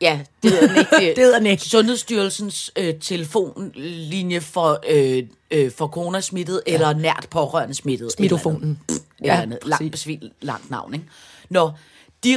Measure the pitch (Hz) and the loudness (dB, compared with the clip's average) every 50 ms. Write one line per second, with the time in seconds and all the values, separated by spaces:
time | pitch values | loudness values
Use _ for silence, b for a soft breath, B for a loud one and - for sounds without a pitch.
0 | 180 165 151 143 143 - _ _ - 220 190 170 294 214 - 311 202 - - 214 | 2 2 2 0 -4 -12 _ _ 2 4 6 6 6 6 6 4 4 4 4 4
1 | 190 165 156 254 254 247 233 233 220 208 196 - - - - 226 214 226 247 226 | 4 4 4 6 6 6 6 6 4 2 2 0 0 2 2 4 4 2 0 -2
2 | - - 233 208 196 190 - - 208 202 - - - - - 196 190 165 160 156 | -4 -4 -2 -2 -2 -2 -4 -6 -8 -8 -8 -10 -10 -8 -6 -4 -2 -2 -4 -4
3 | - - 196 170 160 151 - 214 185 143 - - 196 165 - 131 143 170 170 170 | -6 -6 -6 -6 -4 -2 -2 -2 -2 -2 -6 -10 -12 -12 -12 -12 -12 -12 -10 -10
4 | 160 151 175 196 180 180 175 170 151 - - 180 165 156 151 151 - - 156 143 | -8 -6 -6 -4 -4 -2 -4 -4 -6 -6 -2 0 2 2 2 0 0 2 4 4
5 | 135 131 131 131 123 110 - _ _ - 160 151 139 123 - - 160 147 - 170 | 4 4 2 0 -2 -6 -12 _ _ -2 0 0 0 0 -2 -4 -6 -6 -6 -6
6 | 175 175 185 190 185 - 190 180 175 165 185 170 - 185 165 160 160 151 151 156 | -6 -4 -4 -4 -4 -6 -6 -6 -6 -4 -4 -4 -2 0 2 2 2 2 2 2
7 | 160 160 156 - - - - 170 147 139 - 160 123 117 135 - - 143 127 110 | 0 0 0 -2 -4 -4 -2 -2 -2 0 -2 -4 -4 -4 -8 -6 -4 -4 -4 -4
8 | 117 113 - - 202 185 180 156 - 160 156 147 156 156 143 - - - 80 - | -6 -6 -2 0 2 2 2 0 0 -2 -2 -2 -4 -4 -6 -6 -6 -8 -8 -8
9 | - _ _ - - - 175 175 170 - - - - 147 151 - 156 156 156 147 | -8 _ _ -4 0 0 2 2 0 -4 -8 -8 -4 -2 -2 -2 -2 -4 -8 -8
10 | - 151 160 156 - - - _ 135 143 113 - - - 113 - - - 120 160 | -8 -10 -10 -12 -14 -18 -18 _ -10 -10 -10 -10 -10 -10 -10 -10 -8 -8 -10 -12
11 | 175 b b b b b b b b b 180 180 165 165 151 b b b b b | -12 b b b b b b b b b 0 2 2 0 -2 b b b b b
12 | b b b _ - 247 254 | b b b _ 0 0 0